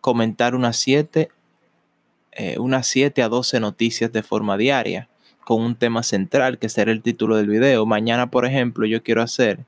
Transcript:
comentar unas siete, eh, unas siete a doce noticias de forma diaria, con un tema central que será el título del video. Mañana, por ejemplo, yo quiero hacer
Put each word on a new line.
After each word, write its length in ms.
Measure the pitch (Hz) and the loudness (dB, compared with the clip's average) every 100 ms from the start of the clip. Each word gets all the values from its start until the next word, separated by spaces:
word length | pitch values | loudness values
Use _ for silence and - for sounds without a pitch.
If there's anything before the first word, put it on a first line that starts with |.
comentar 540 | - 117 113 104 120 127 | 0 2 0 0 0 2
unas 220 | 123 110 | 0 0
siete, 520 | - 139 151 160 156 _ _ _ _ _ _ _ _ _ _ | 2 2 2 0 -2 _ _ _ _ _ _ _ _ _ _
eh, 260 | - 98 60 | -10 -8 -4
unas 300 | 123 131 120 | -2 -2 0
siete 340 | 135 143 139 | 2 2 2
a 60 | 117 | 0
doce 320 | 120 120 123 | 0 0 -2
noticias 540 | 110 98 117 113 113 | -2 0 -2 0 -2
de 100 | 117 | -2
forma 320 | 107 107 107 98 | -2 -4 -2 0
diaria, 540 | 123 135 107 92 - _ _ _ | 2 2 -2 -6 -10 _ _ _
con 180 | - 113 | -2 0
un 140 | 113 117 | 0 0
tema 280 | 120 117 | 0 0
central 540 | 117 104 95 139 131 123 | -2 -2 0 0 0 -2
que 120 | 113 | -6
será 240 | - 104 | 0 0
el 80 | 113 | 0
título 340 | 120 117 110 110 | -2 -2 0 2
del 120 | 104 | 2
video. 380 | 107 135 123 110 | 2 4 2 2
Mañana, 460 | 107 113 120 123 | 0 0 0 0
por 140 | 127 120 | 0 0
ejemplo, 400 | 135 123 117 110 | 0 -2 -2 -2
yo 180 | 113 | -2
quiero 180 | - 113 | 0 0
hacer 440 | 117 - 120 92 | 0 0 0 0